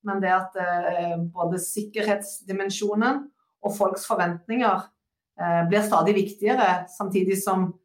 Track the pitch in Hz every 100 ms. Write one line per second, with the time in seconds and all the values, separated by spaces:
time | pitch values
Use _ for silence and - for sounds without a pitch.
0 | 214 196 190 185 185 190 180 175 180 175
1 | 170 170 170 180 170 180 - - 208 220
2 | 208 202 202 - - 190 196 196 208 208
3 | 240 285 - _ _ _ 202 - 196 -
4 | - 208 175 170 - 233 226 190 - _
5 | _ _ _ - 175 170 170 202 196 170
6 | 175 196 - - 208 254 196 180 - -
7 | 196 190 185 190 202 185 180 -